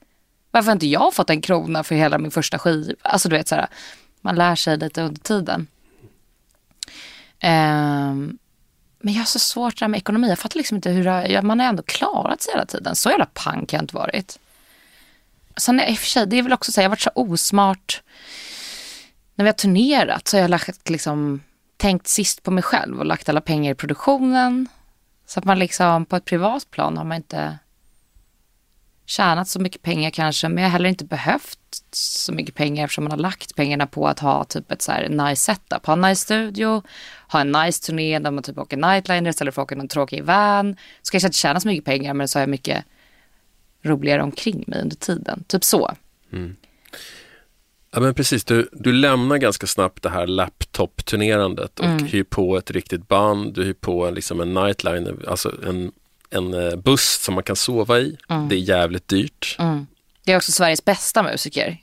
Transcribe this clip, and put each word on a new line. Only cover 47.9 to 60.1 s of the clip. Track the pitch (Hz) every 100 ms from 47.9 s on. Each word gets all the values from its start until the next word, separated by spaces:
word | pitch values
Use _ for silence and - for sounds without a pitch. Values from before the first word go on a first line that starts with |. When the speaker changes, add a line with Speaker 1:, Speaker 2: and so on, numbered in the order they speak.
Speaker 2:
Ja, | -
men | 131
precis. | 131 131 123 -
Du, | 123 131
du | - 127
lämnar | 123 143 131 127 143
ganska | 123 - 95
snabbt | - 92 -
det | 85
här | 90 90
laptop-turnerandet | 95 90 - - - 92 - - 104 107 107 98 - - -
och | 175
Speaker 1:
Mm. | 160 147
Speaker 2:
hyr | 101
på | 95 - 92 92
ett | -
riktigt | 92 - 87 92
band. | 98 107 101 107
Du | 101
hyr | 95
på | 92 - 87 87
en, |
liksom | 87 - 85
en | 85
nightliner, | 92 101 101 - 87 87 - -
alltså | 90 - - 95
en, | 92 90 - _ _ _
en, | 98 90
eh, | 90 87 87
buss | 92 135 - -
som | - 92
man |
kan | 92 98
sova | - 120 107 120
i. | 135 156 -
Speaker 1:
Mm. | 160 147
Speaker 2:
Det | 95
är |
jävligt | 92 92 85 90 -
dyrt. | 98 143 - - -
Speaker 1:
Mm. | 170 151 143 _ _